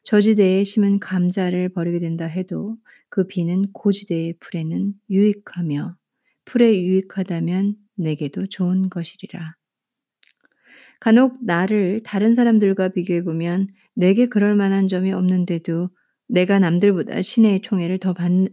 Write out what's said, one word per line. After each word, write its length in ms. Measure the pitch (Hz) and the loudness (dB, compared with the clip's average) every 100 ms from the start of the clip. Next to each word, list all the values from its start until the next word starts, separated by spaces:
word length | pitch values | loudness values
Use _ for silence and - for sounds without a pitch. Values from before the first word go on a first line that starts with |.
저지대에 600 | - 208 208 208 185 190 | 0 2 4 4 4 2
심은 360 | 202 - 202 202 | 0 0 2 0
감자를 720 | - 185 180 180 180 180 180 | -2 -2 0 0 -2 -2 -4
버리게 300 | 180 170 175 | -4 -4 -2
된다 260 | 170 165 165 | -4 -6 -6
해도 500 | 165 180 165 190 226 _ _ _ | -8 -8 -8 -8 -12 _ _ _
그 180 | - 185 | -4 -4
비는 460 | 180 170 185 196 | -2 -2 -2 -4
고지대의 600 | - 202 202 - 165 165 170 | -2 -2 -2 -4 -6 -6 -10
풀에는 520 | - 170 160 175 196 202 _ | -10 -8 -6 -4 -4 -6 _
유익하며 880 | 190 208 202 - 180 170 143 156 - _ _ _ _ | 2 2 0 -8 -6 -4 -4 -6 -14 _ _ _ _
풀에 340 | - 240 233 196 | -6 2 4 4
유익하다면 960 | 180 190 190 - 180 170 165 180 202 208 _ - | 2 0 -2 -8 -6 -4 -2 -2 -2 -4 _ -6
내게도 520 | 156 151 147 180 190 | -6 -4 -6 -8 -10
좋은 420 | - 180 185 185 | -4 -2 0 -2
것이리라. 640 | 180 165 - - 175 160 - _ _ _ _ _ _ _ _ _ _ _ - - _ | -6 -10 -14 -16 -14 -14 -16 _ _ _ _ _ _ _ _ _ _ _ -20 -20 _
간혹 380 | 226 226 262 254 | 4 4 4 0
나를 600 | 220 170 190 214 180 214 | -2 0 0 0 0 -2
다른 300 | 220 202 214 | -4 0 2
사람들과 560 | 233 240 220 202 190 185 | 4 4 4 4 2 -2
비교해보면 800 | 185 175 175 175 160 170 180 196 - _ | -2 -2 -2 -2 -4 -2 -2 -4 -8 _
내게 320 | - 180 202 240 | 0 2 4 2
그럴 280 | 214 202 208 | 2 2 2
만한 300 | 196 196 190 | 2 2 0
점이 260 | 185 190 | 0 -2
없는데도 760 | 190 185 185 175 170 165 165 180 - _ _ _ | 0 0 0 0 -4 -4 -4 -4 -10 _ _ _
내가 300 | 180 180 196 | 0 2 2
남들보다 640 | 180 175 202 185 - - | 4 4 2 2 -4 -6
신의 400 | 190 - 220 196 | -2 4 4 4
총애를 380 | - 190 170 185 | -2 -4 -2 -2
더 120 | 190 | -4
받-, 380 | 175 175 180 190 | -2 0 2 0